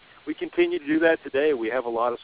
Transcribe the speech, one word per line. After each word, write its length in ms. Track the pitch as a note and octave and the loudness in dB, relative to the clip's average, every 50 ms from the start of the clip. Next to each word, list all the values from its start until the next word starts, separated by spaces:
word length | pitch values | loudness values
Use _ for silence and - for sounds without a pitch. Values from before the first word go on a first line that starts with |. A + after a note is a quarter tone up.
| _ - - - - | _ -20 -20 -14 -12
we 100 | D3+ D3+ | -10 -8
continue 440 | - E3+ D#3 - F3 F3 F3 F3 E3+ | -8 -8 -4 0 2 2 2 0 -2
to 80 | C#3+ | -2
do 140 | C#3+ D#3 D#3+ | -2 0 2
that 220 | E3 E3 D#3+ - - | 4 4 2 2 -2
today. 280 | C#3 - C3+ D3 D#3 C#3+ | -4 -2 0 2 2 2
We 160 | A#2 A2+ A2 | 0 -2 -2
have 160 | A#2+ C3 A#2+ | -2 -4 -4
a 60 | A#2+ | -2
lot 220 | A2+ A2+ A#2 B2 G#2 | -2 -2 0 -2 -2
of 80 | - | -4